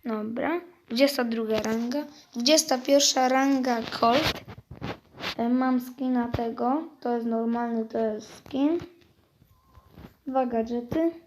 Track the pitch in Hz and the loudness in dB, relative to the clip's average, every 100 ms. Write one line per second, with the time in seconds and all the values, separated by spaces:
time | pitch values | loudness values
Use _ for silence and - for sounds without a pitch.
0 | 262 220 214 233 - 339 - - _ 226 | -4 -4 -4 -4 -2 -2 -6 -20 _ 2
1 | 277 277 240 226 220 220 214 226 233 277 | 2 2 -2 -2 -2 -2 -2 -4 -2 -4
2 | 294 - - - 240 311 302 262 254 285 | -6 -14 -14 -2 4 4 4 0 4 4
3 | 285 - 254 262 269 277 254 233 226 - | 6 2 2 4 4 2 2 -2 -4 0
4 | 233 247 320 - - - - - - - | 2 4 0 -4 -12 -20 -18 -12 -10 -12
5 | _ - - - 233 247 262 254 247 - | _ -12 -10 -4 0 2 2 0 -2 -6
6 | 254 254 240 247 233 226 240 277 330 - | -2 0 0 -2 -4 -2 0 0 -2 -8
7 | 240 240 233 226 233 233 240 233 220 226 | -2 -2 0 0 0 0 -2 -2 -4 -2
8 | 226 214 - - - 262 285 339 - - | -2 -2 -10 -20 -8 0 2 0 -4 -18
9 | _ _ _ _ _ _ _ - _ - | _ _ _ _ _ _ _ -20 _ -20
10 | - _ - 262 254 233 226 240 240 320 | -20 _ -2 0 0 0 -2 -4 -4 0
11 | 330 330 | 0 -2